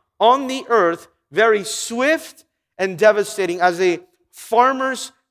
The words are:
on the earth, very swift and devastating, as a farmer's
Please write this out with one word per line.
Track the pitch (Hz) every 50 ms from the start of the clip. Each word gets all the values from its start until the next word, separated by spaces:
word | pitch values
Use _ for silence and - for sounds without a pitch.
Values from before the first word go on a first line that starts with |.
| _ _ _ -
on | 196 226 247 269 277 254
the | 262 269 - -
earth, | 233 226 185 170 170 170 - - _ _ _ _
very | 139 160 214 226 220 208 190
swift | - - - - - 233 233 254 285 311 320 320 - - - _ _ _ _ _ _ _ -
and | 190 190 185 156
devastating, | 202 214 214 208 202 202 - - 190 175 175 180
as | 170 180 175 170
a | 185 180 170 160 - _ _ _ _ _
farmer's | _ - - - - 226 240 262 269 262 262 262 262 - - - - _ _ _